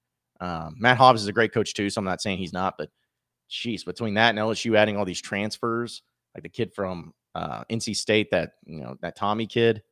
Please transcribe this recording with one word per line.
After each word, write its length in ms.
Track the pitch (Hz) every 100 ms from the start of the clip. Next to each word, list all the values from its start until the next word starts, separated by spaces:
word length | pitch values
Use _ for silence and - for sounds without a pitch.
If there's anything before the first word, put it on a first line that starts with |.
| _ _ _ -
Um, 360 | 90 85 80 78
Matt 180 | 117 123
Hobbs 260 | 127 117
is 60 | 104
a 40 |
great 200 | 107 113
coach 220 | - 101
too, 160 | - 101
so 100 | 113
I'm 40 |
not 160 | 95 90
saying 180 | 107 92
he's 140 | 92
not, 220 | 90 92 -
but 140 | 76 _ _ _ _ _ _
jeez, 340 | - 120 104
between 300 | - 90 113
that 160 | 101 117
and 80 | 107
L 120 | 107
S 140 | 107
U 120 | 117 107
adding 200 | 107 101
all 80 |
these 160 | 98 87
transfers, 800 | - 101 104 - 117 117 120 - _ _ _
like 80 | -
the 60 | 82
kid 240 | - 104
from, 400 | - 95 87 80 _ _
uh, 300 | 87 82 58 -
N 100 | 113
C 140 | 107
State, 360 | 104 - 107 104
that, 220 | 90 82 _ -
you 140 | 80
know, 160 | 62 64
that 160 | 85 -
Tommy 300 | 104 107 113
kid, 360 | 120 117 107 -